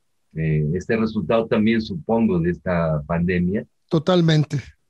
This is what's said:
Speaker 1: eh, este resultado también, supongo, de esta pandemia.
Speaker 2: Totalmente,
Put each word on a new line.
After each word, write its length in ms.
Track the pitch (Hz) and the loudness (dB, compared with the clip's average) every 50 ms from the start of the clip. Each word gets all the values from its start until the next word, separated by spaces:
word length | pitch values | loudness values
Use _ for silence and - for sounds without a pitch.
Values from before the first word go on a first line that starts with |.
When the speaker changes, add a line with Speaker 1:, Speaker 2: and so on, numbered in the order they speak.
| _ _ _ _ _ _ - | _ _ _ _ _ _ -6
Speaker 1:
eh, 360 | 78 80 78 78 76 76 73 85 | -4 -2 0 0 0 0 0 -2
este 220 | 92 90 - 113 | -4 -2 -2 -2
resultado 500 | 107 110 110 110 107 87 - 117 113 113 | 0 0 -2 -2 -4 -2 0 0 0 0
también, 360 | 110 - 107 107 113 117 113 | 0 0 2 2 2 2 0
supongo, 560 | 110 107 98 78 - - 113 113 113 101 90 87 | -2 -4 -8 -8 -4 -2 0 2 2 2 2 0
de 140 | 82 87 | 0 0
esta 500 | 87 - - 92 90 85 82 80 78 76 | -2 -4 -2 -2 0 0 0 0 -2 -2
pandemia. 640 | 73 76 85 85 85 90 90 87 87 90 98 113 - _ _ _ _ - | -2 -2 -2 -2 0 0 0 0 0 0 -2 -4 -6 _ _ _ _ -2
Speaker 2:
Totalmente, 720 | - 160 151 190 185 180 165 160 160 151 143 - 147 131 - - - _ _ | -2 0 2 2 2 4 4 4 4 2 2 0 -4 -8 -8 -8 -20 _ _